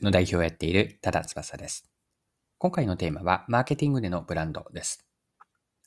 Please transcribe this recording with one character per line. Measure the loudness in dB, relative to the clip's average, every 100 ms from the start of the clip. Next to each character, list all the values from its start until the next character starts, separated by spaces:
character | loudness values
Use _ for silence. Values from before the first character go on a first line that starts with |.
の | 4
代 | 4
表 | 4 2
を |
や | 0
っ |
て | 0 2
い |
る | 2 2 -2
多 | -2
田 | -2
翼 | -2 -8 -10 -12
で | -12
す。 | -12 -16 _ _ _ _ _ _ -4
今 | -2
回 | 0 0
の | 0
テ | -2
ー |
マ | -2
は | 0 0 2
マ | 0
ー |
ケ | 2 0
テ | 2
ィ |
ン |
グ | 2
で | 0
の | -4
ブ | -4 -4
ラ |
ン | -4
ド | -6 -10
で | -10
す。 | -8 -10 _ _ _ _ _ _ _ _